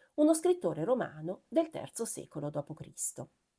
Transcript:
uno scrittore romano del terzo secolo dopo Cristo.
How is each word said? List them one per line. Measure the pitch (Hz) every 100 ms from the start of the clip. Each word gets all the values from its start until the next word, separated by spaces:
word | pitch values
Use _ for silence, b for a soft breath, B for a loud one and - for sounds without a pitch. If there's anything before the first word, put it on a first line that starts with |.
| b
uno | - 302
scrittore | 320 349 359 180 151
romano | 170 254 165 151 156 196 _
del | 269 330
terzo | - - -
secolo | 226 - 143 151 147
dopo | 147 143
Cristo. | 151 - - - - 127 _ _